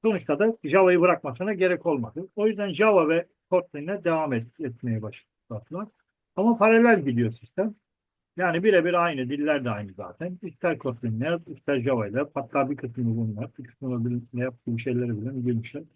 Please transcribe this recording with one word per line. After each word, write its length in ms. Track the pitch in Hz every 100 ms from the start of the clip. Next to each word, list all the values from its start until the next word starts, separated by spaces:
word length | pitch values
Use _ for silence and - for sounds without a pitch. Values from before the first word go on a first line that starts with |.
Sonuçta 380 | 220 196 - 147
da 180 | 220 226
Java'yı 380 | 151 180 190 180
bırakmasına 520 | 175 170 147 120 190
gerek 320 | 196 185 175 175
olmadı. 420 | 143 120 147 190 -
O 120 | 214
yüzden 260 | 202 202
Java 360 | 156 220 196 156
ve 180 | 165 170 _ _
Kotlin'le 540 | 185 180 147 151 202
devam 300 | 170 160 156
et-, 260 | 123 117 _
etmeye 420 | 147 117 127 113
başladılar. 840 | 104 - _ _ _ 110 _ 175 214 _ _ _ _ -
Ama 220 | 214 226
paralel 480 | 220 226 233 208 139
gidiyor 260 | 120 113
sistem. 440 | 113 - - 214 208 _ _ _ _ _ -
Yani 260 | 180 170
birebir 300 | 208 190 165
aynı, 360 | 175 170 143 127
diller 360 | 143 147 143 123
de 40 |
aynı 240 | 104 104
zaten. 460 | 90 101 - 170 180
İster 360 | 180 - 175 147
Kotlin'le 440 | 135 120 123 110
yap, 200 | 143 170 170
ister 340 | 156 - 139
Java'yla 380 | 120 127 104 117
yap. 120 | 147
Hatta 360 | - 131 143 135
bir 80 | 143
kısmını 400 | 127 117 117 113
bununla 240 | 110 104
yap, 160 | 117 -
bir 60 |
kısmını 420 | 123 _ 131 123 117
bil-, 160 | 120 117
ne 80 | 123
yap 240 | 127 123 -
gibi 140 | 117
şeyleri 420 | 123 123 123 107
bile 200 | 113 135
girmişler. 420 | 123 117 113 143 165